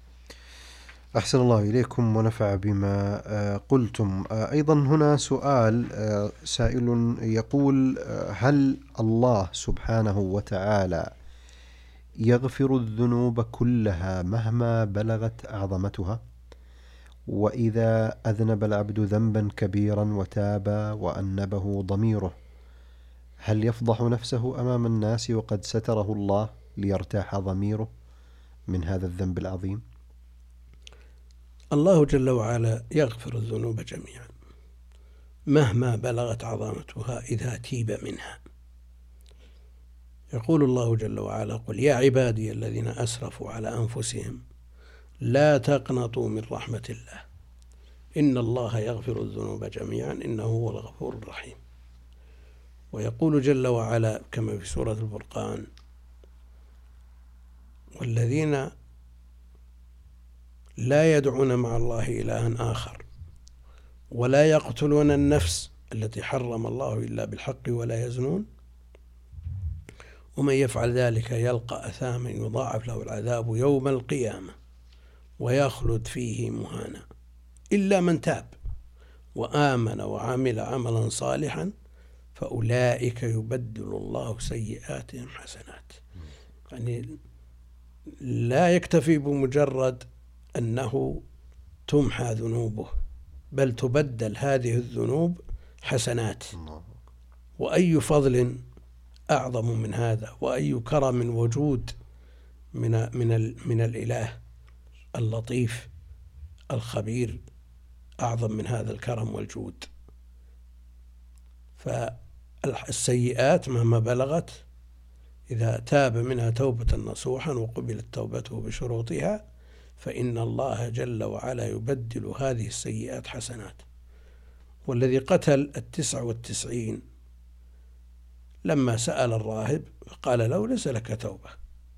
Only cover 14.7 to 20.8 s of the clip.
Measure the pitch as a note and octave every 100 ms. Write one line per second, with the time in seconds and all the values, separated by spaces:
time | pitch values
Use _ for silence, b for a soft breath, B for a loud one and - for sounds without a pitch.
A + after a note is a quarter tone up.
14.7 | A2+ A2 G2 A2 A2+ A2+ A2+ - G#2+ G2
15.7 | F#2+ G2 - F#2 A2+ - - - b b
16.7 | b b b b b - G2 G#2 A2+ A2+
17.7 | A2 A2+ A2+ A2 - A#2 G#2+ A2 G#2+ G#2+
18.7 | G#2 G#2 G#2+ G2+ G#2+ A2+ G#2+ G#2 - G2+
19.7 | G2+ G#2 G#2 G#2+ G#2 F#2 - G2+ G#2 G2+
20.7 | G#2